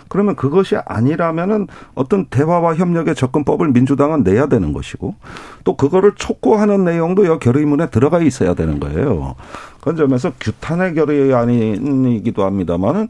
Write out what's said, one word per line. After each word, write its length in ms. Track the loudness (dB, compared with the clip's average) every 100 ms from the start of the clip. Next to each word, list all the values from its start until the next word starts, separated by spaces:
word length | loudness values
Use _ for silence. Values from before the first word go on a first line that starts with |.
| -8
그러면 260 | -2 -2
그것이 420 | 0 0 0 0 -2
아니라면은 840 | -4 -2 0 0 -2 -2 -2 -2 -4 -10 -12
어떤 300 | -8 -2 -2 0
대화와 480 | 0 2 2 2
협력의 400 | 0 0 0 0
접근법을 540 | 0 0 0 0 0 2
민주당은 540 | 2 2 2 2 2
내야 220 | 2 2 2
되는 260 | 2 0
것이고 420 | -4 -8 -10 -10 -10 -16 -18 -18 -8
또 120 | -4 0
그거를 360 | 0 4 2 2
촉구하는 680 | -4 -2 0 2 2 2
내용도 420 | 0 0 0 2 2
여 120 | 2
결의문에 520 | 2 2 2 0 0
들어가 300 | 2 2 2
있어야 340 | 0 0 0
되는 260 | 0 -2 -2
거예요. 540 | -4 -2 -2 -2 -4 -10 -16 -18 -18 -8
그런 120 | -4 0
점에서 360 | 2 2 -2 -6
규탄의 540 | -8 -8 -6 -4 -2
결의안이기도 1500 | 0 0 2 2 2 2 2 0 -2 -2 0 0 0 -2 -2
합니다마는 640 | -2 -2 -2 -2 0 -2 -4